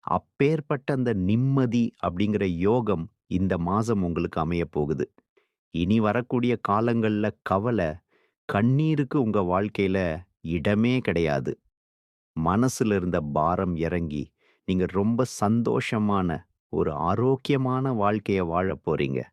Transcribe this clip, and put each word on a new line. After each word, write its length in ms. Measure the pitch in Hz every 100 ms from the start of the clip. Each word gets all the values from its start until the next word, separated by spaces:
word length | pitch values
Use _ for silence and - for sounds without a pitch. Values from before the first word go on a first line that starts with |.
| -
அப்பேற்பட்ட 800 | 90 _ _ 139 156 - 139 -
அந்த 180 | 135 123 107
நிம்மதி 640 | 92 113 131 135 123 120 117 _
அப்படிங்கிற 440 | 87 85 104 104 98 85
யோகம் 480 | 95 123 107 85 82 _ _
இந்த 260 | 90 95 90
மாசம் 460 | 85 101 113 104
உங்களுக்கு 360 | 87 82 85 -
அமைய 240 | 80 85 80
போகுது. 400 | 76 73 71 64 _ _ _ _ _ _
இனி 240 | 82 90 110
வரக்கூடிய 540 | 107 113 120 123 120 117 -
காலங்கள்ல 600 | 101 117 117 110 104 104 -
கவலை, 460 | - 95 117 113 80 78 _ _ _ _ -
கண்ணீருக்கு 680 | 101 117 135 156 151 139 147
உங்க 180 | 113 104
வாழ்க்கையில 560 | 90 90 104 104 98 95 87 80 - _
இடமே 500 | - 85 87 104 117 127
கிடையாது. 520 | 110 85 80 69 64 - _ _ _ _ _ _ _ -
மனசுல 600 | 80 101 127 - 113 101
இருந்த 240 | 90 87 76
பாரம் 420 | 73 78 90 95 85
இறங்கி, 480 | 82 87 82 73 67 _ _ _ -
நீங்க 180 | 92 87
ரொம்ப 340 | 95 104 117 127
சந்தோஷமான, 1000 | - 104 117 117 117 - 117 104 98 90 78 - _ _
ஒரு 180 | - 85 73
ஆரோக்கியமான 960 | 82 98 127 131 - 139 127 131 135
வாழ்க்கைய 480 | 117 101 107 104 95 85
வாழப் 380 | 82 95 71
போறீங்க. 360 | - 76 71 64 60